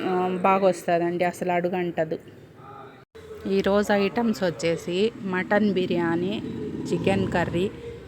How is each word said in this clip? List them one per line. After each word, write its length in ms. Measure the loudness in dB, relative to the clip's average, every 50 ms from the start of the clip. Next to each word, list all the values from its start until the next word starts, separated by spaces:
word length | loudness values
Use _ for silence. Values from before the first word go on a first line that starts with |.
| 0
ఆ, 320 | 0 0 0 0 0 0 2
బాగా 260 | 2 4 4 6 4
వస్తుందండి, 560 | 4 2 2 0 0 2 2 2 0 0 0 0
అసలు 280 | 0 0 -2 -2 0
అడుగంటదు. 680 | 0 0 0 0 0 0 -2 -2 0 -2 -2 -2 -4 -8 -10 -14 -20 -20 -20 -20 -20 -20 -20 -18 -18 -18 -18 -18 -20 -20 -20 _ -20 -20 -16 -16 -14 -8 -4 0
ఈరోజు 420 | 0 2 4 4 4 4 4 4 4
ఐటమ్స్ 500 | 4 4 2 2 0 0 0 0 0 0
వచ్చేసి 680 | -2 -2 0 0 0 0 0 -2 -2 0 0 0 0 0 -4
మటన్ 520 | -6 -4 -2 -2 0 2 2 4 4 4 2
బిర్యానీ, 720 | 2 0 0 0 0 2 0 0 0 0 -2 -2 -4 -6 -8 -8 -6 -8 -8 -8 -6 -4 -2 -2
చికెన్ 380 | 0 2 2 2 2 0 0
కర్రీ, 400 | 0 0 0 0 0 -2 -2 -2 -4 -8 -12 -12 -14 -14 -12